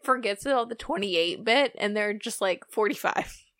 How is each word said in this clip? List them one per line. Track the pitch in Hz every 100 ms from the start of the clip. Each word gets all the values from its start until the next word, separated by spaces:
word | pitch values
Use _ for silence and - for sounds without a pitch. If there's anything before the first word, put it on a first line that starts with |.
forgets | - 254 214 202 277
about | 262 233
the |
twenty-eight | 233 - 285 202 170 170 -
bit, | 220 247 277 -
and | 208 208
they're | 208
just, | 208 240 -
like, | 196 175 -
forty-five. | - 214 - 165 - - - _